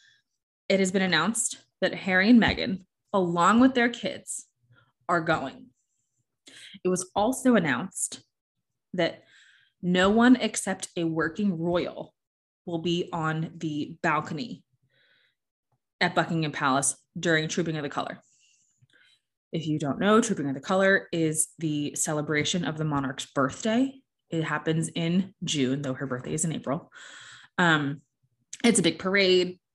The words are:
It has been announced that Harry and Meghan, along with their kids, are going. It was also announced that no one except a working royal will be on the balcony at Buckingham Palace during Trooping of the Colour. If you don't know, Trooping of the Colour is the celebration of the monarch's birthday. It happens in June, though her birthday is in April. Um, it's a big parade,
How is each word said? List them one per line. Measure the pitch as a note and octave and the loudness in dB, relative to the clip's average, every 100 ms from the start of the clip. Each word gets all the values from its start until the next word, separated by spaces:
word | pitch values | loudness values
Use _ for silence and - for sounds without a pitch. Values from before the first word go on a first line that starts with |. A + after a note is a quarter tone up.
| _ _ _ _ _ _ - | _ _ _ _ _ _ -2
It | F#3+ | 0
has | F#3+ | 2
been | G3 | 0
announced | F#3+ E3 F3 A3+ - - _ _ | 2 2 2 -2 -4 -8 _ _
that | F3+ | -4
Harry | - - F#3 G3+ | -2 0 2 6
and | A#3+ | 8
Meghan, | E3 G2 D#2+ F#3 - _ _ | 6 2 -2 -6 -10 _ _
along | G3+ F3+ E3+ F3+ A3 | -2 0 2 4 6
with | C4 | 6
their | B3+ A#3+ | 4 0
kids, | A#3+ - - - - - _ _ _ _ _ - | -2 -8 -10 -12 -14 -14 _ _ _ _ _ -4
are | E3+ | -2
going. | D#3+ D#3+ C3+ - - _ _ _ _ _ _ _ - - - - | 0 -2 -2 -12 -20 _ _ _ _ _ _ _ -20 -20 -20 -6
It | F#3 | -2
was | F3+ - - | -2 -2 0
also | G#3 B3+ B3+ A#3 | 0 2 4 4
announced | E3+ C3 F#3+ - - - _ _ _ _ _ _ _ | 4 -2 -4 -8 -8 -8 _ _ _ _ _ _ _
that | F3+ E3+ - _ _ _ _ _ _ | -2 -2 -4 _ _ _ _ _ _
no | F3+ F3+ F#3+ | 0 4 4
one | A3 A#3 B3 | 6 6 6
except | - - - F#3 - - | 4 -4 -6 -6 -8 -4
a | |
working | E3 D#3+ D#3 D#3 G3+ E3 | -4 -2 -4 -2 -2 0
royal | E3+ F3 D3 - - _ _ _ _ _ - | 0 0 -2 -8 -14 _ _ _ _ _ -8
will | E3+ | -6
be | E3+ E3+ F3+ | -2 -2 -2
on | E3+ D#3 D#3 D#3+ E3 | -4 -2 -2 -4 -6
the | D#3+ D3+ - E3 | -6 -6 -8 -4
balcony | E3+ D3+ D3+ D#3 A#2+ - _ _ _ _ _ _ _ _ _ _ _ _ _ _ | -2 -2 -4 -8 -10 -14 _ _ _ _ _ _ _ _ _ _ _ _ _ _
at | F3+ F3+ | -2 0
Buckingham | D#3+ E3 D#3 | 0 -2 -2
Palace | C3+ C#3+ C3 - - _ - | -2 0 0 -2 -6 _ -6
during | E3+ D#3 D#3 | 0 0 0
Trooping | - E3 D#3+ | -4 -4 -4
of | |
the | D3 | -6
Colour. | - - - _ _ _ _ _ _ _ _ _ _ _ _ _ | -6 -8 -10 _ _ _ _ _ _ _ _ _ _ _ _ _
If | E3+ D#3 | -8 -4
you | D3+ | -4
don't | C#3+ - | -2 -2
know, | F#3+ G#3+ | 4 4
Trooping | A3+ F#3+ C#3 | 2 -2 -4
of | |
the | C3+ | -6
Colour | - F#3+ G3 G3 G3 | -2 2 4 2 0
is | E3+ D#3+ D#3 - - | -2 0 0 -4 -4
the | D#3+ D3 D3 - | -4 -4 -4 -4
celebration | - D3+ D3+ D3+ D3 F#3 E3 | -4 -4 -2 -2 -2 -2 -4
of | D#3 | -4
the | D#3 | -2
monarch's | C#3+ C3+ B2 - | -2 -4 -8 -6
birthday. | - C3 - A3+ A3+ C4+ - _ _ _ | -2 -2 -2 -2 0 0 -4 _ _ _
It | E3 | -6
happens | D3+ D3+ - D#3+ D#3+ | -4 -4 -2 -2 -2
in | - E3 F3+ F#3+ - | -4 -2 0 -2 -8
June, | - D#3 B2+ C#3 | -6 -2 0 -2
though | C#3+ | -4
her | C3 C#3 | -6 -6
birthday | B2+ C3 | -8 -6
is | D#3 E3 | -4 -4
in | |
April. | D3 B2 D3 - - - - - - - - | -4 -4 -6 -8 -20 -20 -20 -20 -20 -10 0
Um, | F3 D#3 C#3+ D3 _ _ _ _ _ - | 4 4 2 -6 _ _ _ _ _ 0
it's | A#3+ G3+ | 2 4
a | |
big | E3+ D#3+ | 2 0
parade, | F#3+ G3 F#3+ F#3 F3+ F3+ _ | -2 2 4 4 2 -4 _